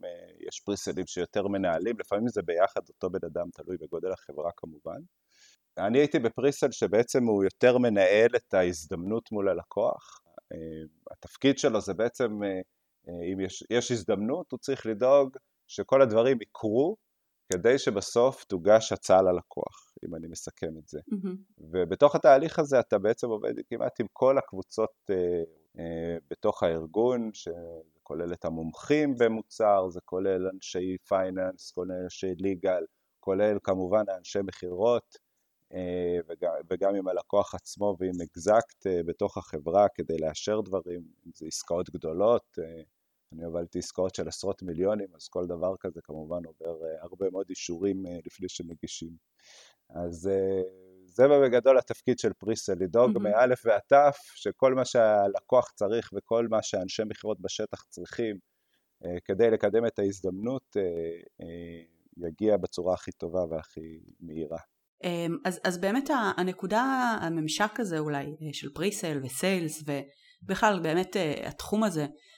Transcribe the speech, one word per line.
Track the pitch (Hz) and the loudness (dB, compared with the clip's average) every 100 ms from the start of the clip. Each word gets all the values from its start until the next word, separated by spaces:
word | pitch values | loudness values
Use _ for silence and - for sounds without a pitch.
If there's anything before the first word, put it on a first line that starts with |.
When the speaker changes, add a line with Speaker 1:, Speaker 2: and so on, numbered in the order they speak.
| 92 | -12
Speaker 1:
אה, | 87 87 82 82 | -14 -18 -16 -14
יש | - | -10
פריסיילים | - 98 95 80 92 | -6 -4 -4 -6 -6
שיותר | 90 85 104 98 | -6 -4 -2 -2
מנהלים, | 98 90 82 104 113 | 0 0 0 -2 -4
לפעמים | - 117 120 | -4 -2 -2
זה | 107 | -2
ביחד | 85 85 98 101 - | -2 2 2 0 -10
אותו | - 92 | -6 -6
בן | 90 85 | -4 -6
אדם, | 80 87 | -6 -8
תלוי | - 78 90 | -10 -10 -10
בגודל | 78 82 90 | -8 -8 -6
החברה | 90 - 71 85 - | -8 -10 -8 -8 -8
כמובן. | 82 73 80 107 175 _ _ _ _ _ _ - | -14 -14 -14 -14 -16 _ _ _ _ _ _ -4
אני | 98 127 | 2 4
הייתי | 147 156 | 4 2
בפריסייל | 117 - 139 - 139 | 0 0 0 2 -2
שבעצם | - 98 104 120 135 | 0 2 2 2 2
הוא | 117 101 | 2 2
יותר | 95 - 123 123 | 2 4 4 6
מנהל | 123 101 92 104 120 120 | 4 4 6 8 6 4
את | - | 0
ההזדמנות | 95 90 85 80 87 92 113 - | 2 2 0 -8 -8 -4 -6 -4
מול | 104 98 | -2 0
הלקוח. | 85 - 101 - - - - _ 85 - | -2 -4 -2 -2 -2 -10 -20 _ -20 -16
אה, | 85 80 80 78 _ - | -14 -12 -12 -14 _ -20
התפקיד | - - - 135 131 | -18 -20 0 2 4
שלו | 143 110 | 2 0
זה | 101 | -2
בעצם, | 90 120 - 120 104 | -2 -2 0 -2 -2
אה, | 101 92 - _ _ _ - | -4 -4 -8 _ _ _ -14
אה, | 87 85 | -8 -6
אם | 98 | -4
יש, | 95 - - | -6 -8 -2
יש | 117 120 | -2 0
הזדמנות, | 120 95 98 110 165 165 | -2 -2 -2 -2 -4 -8
הוא | 131 | -8
צריך | - 127 110 | -6 -4 -4
לדאוג | 104 123 143 135 - _ _ - | 0 4 6 4 -4 _ _ -12
שכל | - 98 135 | -10 4 6
הדברים | 127 110 127 120 | 6 6 4 2
יקרו, | 101 - 110 117 160 220 _ _ _ _ - | -2 -6 0 2 2 -2 _ _ _ _ -6
כדי | 92 110 139 | 2 4 4
שבסוף | 135 98 - 117 127 131 | 2 -2 0 2 2 0
תוגש | - 92 87 107 - | -6 0 6 6 6
הצעה | 101 - 92 | -2 6 6
ללקוח, | 92 87 - - - - _ - - | 6 2 -4 -10 -10 -10 _ -16 -12
אם | 82 | -12
אני | 82 | -12
מסכם | 82 - - 85 80 | -14 -14 -10 -10 -10
את | 76 | -14
זה. | 76 - | -14 -10
Speaker 2:
מהמם. | 202 185 190 - - | -8 -6 -10 -14 -20
Speaker 1:
ובתוך | 80 90 85 92 143 151 | -6 -2 -2 4 4 6
התהליך | 151 139 160 - | 8 6 6 -2
הזה | 143 131 | 2 2
אתה | - 104 | 4 2
בעצם | 101 117 120 | 2 2 -2
עובד | 107 - - - | -2 -4 -6 -8
כמעט | 120 120 - | -4 -4 -4
עם | 107 | -6
כל | - 131 135 | 2 4 4
הקבוצות, | - 95 - - 110 _ - | 0 -6 -8 -4 -4 _ -4
אה, | 92 87 87 82 78 _ 76 | -2 0 -2 -4 _ _ -12
אה, | 85 82 85 82 - | -8 -6 -6 -8 -10
בתוך | - 107 - | -4 -2 0
הארגון, | 90 82 80 101 120 123 110 | 0 0 -2 0 2 2 -4
שזה | 104 85 85 85 82 80 _ | -8 -12 -12 -12 -16 -20 _
כולל | - 78 85 | -12 -8 -6
את | 85 85 | -6 -6
המומחים | 82 80 - - 151 147 120 | -6 -8 -6 0 2 2 2
במוצר, | 117 110 - - 107 98 92 | 2 2 -6 0 2 4 2
זה | 87 - | -6 -6
כולל | 92 98 92 92 | -2 0 0 -2
אנשי | 92 - 90 92 92 - | -6 -8 -6 -4 -6 -2
פייננס, | 98 95 95 92 92 - | 0 0 -2 -4 -6 -10
כולל | - 90 90 | -8 -6 -6
אנשי | 90 - 95 87 | -8 -6 -6 -4
ליגל, | 98 95 98 90 80 _ _ _ | -4 -2 0 0 -4 _ _ _
כולל | - 95 107 101 | -2 2 2 0
כמובן | - 92 92 107 98 | -2 -2 0 0 0
האנשי | 92 - 101 | -6 -6 -6
מכירות, | 95 - 90 90 113 117 - - _ _ _ _ _ | -6 -8 -8 0 2 2 -2 -20 _ _ _ _ _
אה, | 90 90 90 87 87 82 | -10 -6 -4 -2 -2 -6
וג-, | 85 87 78 82 | -6 -4 -4 -6
וגם | 92 98 101 | -2 0 0
עם | 92 | -2
הלקוח | 90 - 101 - 92 | -4 0 0 0 -4
עצמו | - - 101 90 | -12 -4 -4 -2
ועם | 92 90 | -4 -4
אקזקט, | 82 90 87 110 - _ 98 | -8 -4 2 4 2 _ -2
אה, | 87 85 | -2 -2
בתוך | - 101 98 | -4 -4 -4
החברה | - 78 76 95 101 - | -10 -8 0 4 4 2
כדי | 80 82 | -6 -4
לאשר | 78 78 - 107 | -4 -4 -4 -4
דברים, | 98 95 87 87 80 _ 85 | -2 -6 -6 -10 -14 _ -20
אם | - | -16
זה | 78 | -12
עסקאות | - - 87 87 | -10 -4 -4 -4
גדולות, | 87 80 85 107 117 - - | -8 -6 0 2 2 -2 -12
אה, | 82 82 78 _ _ _ _ 80 | -12 -14 -20 _ _ _ _ -14
אני | 85 | -8
הובלתי | 85 87 90 | -8 -6 -8
עסקאות | - - 92 - | -6 -4 -4 -4
של | 80 | -8
עשרות | - 95 - | -8 -8 -8
מיליונים, | 92 80 95 107 95 80 | -8 -2 0 -2 -6 -14
אז | - | -10
כל | 90 90 | -6 -6
דבר | 85 90 95 | -4 -4 -4
כזה | 92 85 | -8 -12
כמובן | - 78 78 87 82 | -14 -12 -8 -10 -10
עובר, | - 82 82 82 | -12 -10 -8 -8
אה, | 80 | -10
הרבה | 87 92 95 | -12 -6 -4
מאוד | 92 95 | -4 -8
אישורים, | 92 - 85 98 95 90 | -8 -8 -2 -2 -2 -6
אה, | 87 87 | -10 -14
לפני | - 92 | -12 -12
שמגישים. | - 85 80 82 - 82 82 _ _ _ - - _ _ | -10 -12 -12 -14 -12 -14 -16 _ _ _ -20 -20 _ _
אז, | 82 87 85 92 | -10 -8 -4 0
אה, | 98 95 95 92 95 - 92 92 | 2 2 0 -4 -8 -20 -20 -2
זה | - 139 | 6 8
בגדול | 143 135 123 127 131 | 8 6 6 6 6
התפקיד | - - - 123 | 4 -2 0 0
של | 107 | 0
פריסל, | - 98 113 - 87 | -2 -4 -2 -2 -2
לדאוג | 92 117 123 | 2 4 4
Speaker 2:
מהמם. | 98 | 4
Speaker 1:
מאלף | 101 107 127 127 113 | 2 4 4 4 2
ועד | 101 - | 0 6
תף, | 139 143 139 - - | 8 8 4 -6 -10
שכל | 101 - 131 | -8 2 2
מה | 131 127 | 2 2
שהלקוח | 123 110 104 101 98 - 127 - - | 4 6 6 4 0 2 4 4 0
צריך | 101 113 - 98 | 0 0 -2 -8
וכל | - 113 117 | -2 0 2
מה | 107 | 0
שאנשי | - 101 92 - | 0 -4 -4 -4
מכירות | 107 104 104 95 | -6 -6 -6 -4
בשטח | 92 - 107 98 _ | -6 -6 -8 -10 _
צריכים, | - 87 - 113 98 _ _ _ _ _ _ 87 | -16 -10 -4 -4 -6 _ _ _ _ _ _ -10
אה, | 87 - | -8 -2
כדי | 92 117 | 2 4
לקדם | 110 104 110 117 | 4 4 2 0
את | - | 0
ההזדמנות, | 98 98 95 92 117 135 - - | -2 -2 -4 -4 -4 -6 -4 -2
אה, | 90 85 82 85 - - | -2 -2 -6 -8 -14 -18
אה, | 82 85 85 85 82 _ _ 85 85 | -14 -14 -14 -16 -20 _ _ -12 -10
יגיע | 78 107 101 | -2 2 2
בצורה | 87 - 87 | 0 -4 -2
הכי | 90 - | -2 -6
טובה | - 87 90 85 | -10 -6 -4 -4
והכי | 80 - 80 80 80 - _ | -6 -10 -16 -16 -18 -20 _
מהירה. | 85 78 76 80 - _ _ _ | -14 -10 -8 -10 -14 _ _ _
Speaker 2:
אמ, | 180 170 170 170 185 | -6 -4 -4 -4 -6
אז, | 180 | -4
אז | 190 175 | -4 -2
באמת | 196 247 277 | -2 -2 0
ה-, | 269 208 - | 0 0 -2
הנקודה, | 185 185 185 214 269 262 247 214 | -4 -4 -2 0 0 0 0 -2
הממשק | 165 165 156 - 214 214 | -2 -4 -2 -2 -2 -2
הזה | 202 160 | -4 -2
אולי, | 151 143 143 | -2 -4 -6
אה, | 160 156 | -10 -10
של | 139 - | -10 -10
פריסל | - 196 202 165 143 | -4 -4 -2 -4 -4
וסיילס, | 127 - 185 190 156 151 147 | -6 -4 -2 0 -4 -8 -6
ובכלל | 139 139 _ _ _ - 190 220 190 | -6 -8 _ _ _ -8 0 2 2
באמת, | 165 170 185 202 | 0 0 0 -2
אה, | 160 - - | -2 -4 -8
התחום | - - 208 | -10 -4 0
הזה, | 214 160 147 - _ | 0 0 -4 -8 _